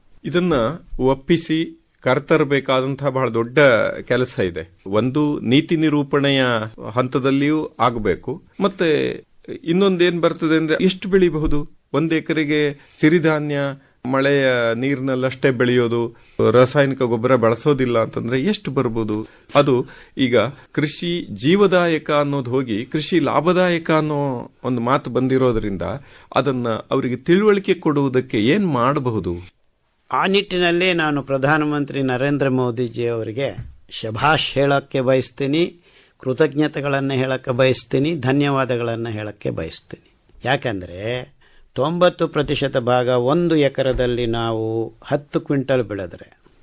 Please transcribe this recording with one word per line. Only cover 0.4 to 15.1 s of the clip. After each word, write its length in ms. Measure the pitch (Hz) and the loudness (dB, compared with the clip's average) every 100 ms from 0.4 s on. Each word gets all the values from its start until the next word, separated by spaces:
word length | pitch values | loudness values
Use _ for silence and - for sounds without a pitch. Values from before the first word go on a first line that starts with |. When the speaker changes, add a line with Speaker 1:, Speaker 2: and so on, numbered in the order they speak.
| 175 147 113 170 - - | 0 0 0 -4 -10 -2
Speaker 1:
ಒಪ್ಪಿಸಿ 880 | 127 135 - 170 165 160 165 - _ _ | 0 0 0 0 0 -4 -4 -10 _ _
ಕರ್ತರಬೇಕಾದಂತಹ 1080 | 131 127 139 160 143 139 131 131 131 135 143 | 0 0 2 2 2 0 0 0 0 -4 -4
ಬಹಳ 200 | 131 127 | -2 -2
ದೊಡ್ಡ 300 | 117 117 131 143 110 101 - | -2 0 4 6 4 2 -4
ಕೆಲಸ 340 | - 123 123 - | -2 0 0 -2
ಇದೆ. 320 | 95 85 82 _ 95 | -4 -4 -12 _ -4
ಒಂದು 540 | 101 123 135 147 147 | 0 0 0 0 -2
ನೀತಿ 360 | 110 131 156 165 | 2 2 2 0
ನಿರೂಪಣೆಯ 680 | 156 147 143 147 139 135 127 117 107 - 120 | 2 0 0 0 2 2 2 0 -4 -10 -6
ಹಂತದಲ್ಲಿಯೂ 800 | 110 123 139 131 139 143 156 156 - | -2 -2 0 0 0 0 0 -4 -2
ಆಗಬೇಕು. 640 | 120 117 104 82 - 151 - - | 0 0 -2 -2 -4 -10 -12 -4
ಮತ್ತೆ 640 | 196 196 170 147 127 - - _ - 113 | -4 0 0 0 -2 -6 -14 _ -16 -10
ಇನ್ನೊಂದೇನ್ 560 | - 170 196 185 175 170 | -2 2 2 4 2 2
ಬರ್ತದೆ 360 | 165 165 165 160 | 0 0 0 2
ಅಂದ್ರೆ 280 | 160 156 | 2 2
ಎಷ್ಟು 240 | 185 185 196 | 2 0 0
ಬೆಳಿಬಹುದು? 680 | 190 180 156 151 147 143 - _ | 2 4 2 2 0 0 -10 _
ಒಂದ್ 220 | 135 160 | -2 0
ಎಕರೆಗೆ 760 | 160 151 156 147 151 147 139 - - | 0 0 -2 0 0 0 -4 -14 0
ಸಿರಿಧಾನ್ಯ 560 | 156 175 160 156 151 143 139 139 _ _ 123 | 4 4 4 0 -2 -2 -4 -6 _ _ -4
ಮಳೆಯ 360 | 135 139 143 135 123 117 | 0 2 4 2 2 0
ನೀರಿನಲ್ಲಷ್ಟೇ 760 | 117 135 139 135 | 0 -2 -2 -2